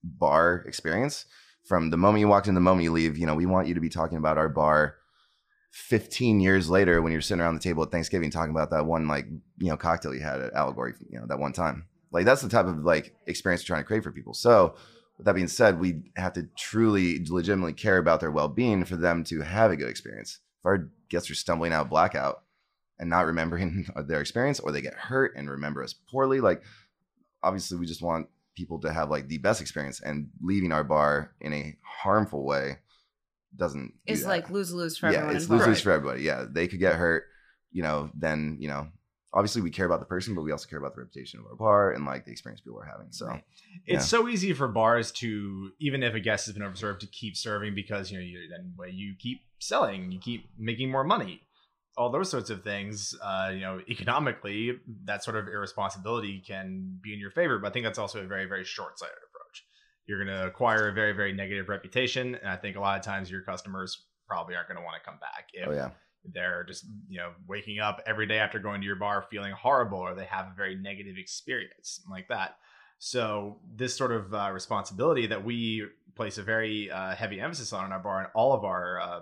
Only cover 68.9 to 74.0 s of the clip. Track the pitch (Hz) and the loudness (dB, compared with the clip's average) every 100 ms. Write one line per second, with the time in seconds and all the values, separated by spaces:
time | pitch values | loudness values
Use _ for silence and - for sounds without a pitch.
68.9 | 95 104 101 - 104 98 98 123 135 110 | -4 -2 -2 -4 -8 -8 -4 2 2 2
69.9 | 95 90 92 90 95 95 92 98 95 98 | -4 -6 -8 -8 -8 -8 -8 -8 -6 -10
70.9 | 98 101 92 92 - - 127 92 _ - | -10 -12 -14 -14 -14 -8 -8 -8 _ -16
71.9 | - - 95 92 110 92 - _ _ _ | -16 -14 -16 -8 -6 -6 -10 _ _ _
72.9 | _ - 123 110 104 101 104 - 113 127 | _ -6 -4 -2 -4 -6 -14 -20 -8 -6
73.9 | - | -2